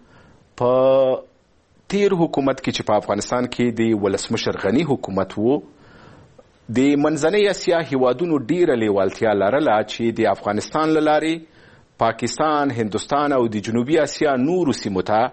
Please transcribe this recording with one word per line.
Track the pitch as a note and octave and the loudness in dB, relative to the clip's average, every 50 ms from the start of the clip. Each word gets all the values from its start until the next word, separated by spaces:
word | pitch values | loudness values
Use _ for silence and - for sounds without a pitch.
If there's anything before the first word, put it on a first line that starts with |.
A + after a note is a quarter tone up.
| - _ - - - - - _ _ _ _ | -20 _ -20 -20 -20 -20 -20 _ _ _ _
په | - B2 B2 B2+ B2+ C3 C3+ C3+ C3+ C3+ C3 B2+ - - - _ _ _ _ _ _ _ _ _ _ _ - | -2 0 2 4 4 4 4 6 4 4 2 0 -2 -4 -12 _ _ _ _ _ _ _ _ _ _ _ -4
تیر | G3 G3+ G3+ G3 G3 | -2 0 2 2 2
حکومت | E3 E3 C#3+ - C#3 C3+ C3+ C3 - | 2 0 0 0 0 0 0 -2 -2
کې | - B2+ | -4 -6
چې | - - | -6 -4
په | - - G#2+ | -2 0 0
افغانستان | G2+ - - G2+ G2+ - - B2+ B2 B2 | 0 0 -2 -4 -4 -2 -4 -2 -4 -2
کې | B2 - - A#2+ A#2+ | -4 -2 -2 -2 -2
د | A2 A2+ A2+ A2+ A2 G2+ G2+ | 0 0 0 0 2 0 0
ولسمشر | G2+ G2 G2 - - A2+ G#2 - A2+ E2+ - - | 0 -2 -2 -4 -4 -4 -4 -2 -4 -4 -2 -2
غني | G2 A2 D3+ | 0 0 0
حکومت | E3+ C#3+ B2+ - - F#2+ F#2+ G2 F#2+ - - G#2 | 0 0 -2 -2 -4 -4 -2 -2 -2 -2 -4 -2
و، | A2 B2 D3 - - - - - - - - - - - - - - - _ - - _ _ _ _ - | 0 2 0 0 -2 -10 -20 -20 -20 -20 -20 -20 -20 -20 -20 -20 -20 -20 _ -20 -20 _ _ _ _ -4
د | G#2+ B2 | 0 2
منځنۍ | C3+ C#3+ D3 C#3+ D3 D3+ D#3 C#3 D#3 D#3+ G3+ G#3 G3+ G3+ | 2 4 4 2 2 0 0 0 0 0 2 2 2 0
اسیا | F3+ - - F3+ F3 E3 | 0 -2 -2 0 0 0
هیوادونو | D#3 A#2 C3+ B2+ B2+ B2 B2+ B2+ F3 E3+ D3+ C3+ | 0 -2 0 2 2 2 2 0 0 -2 -2 -2
ډیره | A#2 A#2+ E3+ F3+ F3+ D#3 B2+ | -2 -2 0 2 2 2 2
لیوالتیا | A2+ A2 G#2+ G2 G2 F#2+ F#2+ - - A2+ A2 | 2 0 0 2 2 0 0 0 0 0 2
لرله | G#2 G2 F#2+ G#2 B2+ D3 D#3 B2 G#2 G#2+ | 2 2 2 2 2 2 2 2 2 2
چې | G#2+ - - - A#2 A#2 A2 | 0 -2 -6 -4 -4 -2 0
د | A2+ A2 | 0 0
افغانستان | G2+ G2 - - G#2 G#2 G#2 - - - D3+ D#3 D#3 | 0 0 0 -2 -4 -4 -4 -4 -4 -2 -2 0 2
له | D#3+ D#3 | 2 2
لارې | D3+ D3+ D3+ D3+ D#3 D#3+ E3 E3 E3 - _ - - - - - _ _ _ - | 2 2 2 0 0 -2 -4 -6 -10 -16 _ -20 -20 -20 -20 -20 _ _ _ -2
پاکستان، | A2+ A2+ A2 - B2 A2+ - - D3+ D#3 D3+ D3 C#3+ C#3 | -2 -2 0 -2 -4 -6 -2 -2 0 0 0 0 0 0
هندوستان | A2+ A#2 A2 G2+ G#2 G#2 - - C#3+ C#3+ D3 C#3+ | -2 -2 -4 -2 -4 -6 -4 -2 -2 0 0 0
او | C#3 B2+ A#2+ A2+ | 0 0 0 0
د | G#2+ | -2
جنوبي | G#2 F#2+ A#2 A2+ A#2+ A#2+ C#3 E3 D#3 | -4 -4 -2 -2 -2 0 0 0 0
اسیا | D3 - - - D3+ C#3+ C3+ | 0 -2 -2 -2 0 0 2
نورو | B2 C3 D#3 F3+ F#3 E3+ C#3 | 0 0 0 0 0 0 0
سیمو | G#2+ - - G#2+ F#2+ F#2 | -2 -2 -4 -4 -4 -2
ته | F2+ - G#2 A2 B2+ B2 | 0 0 0 0 0 -2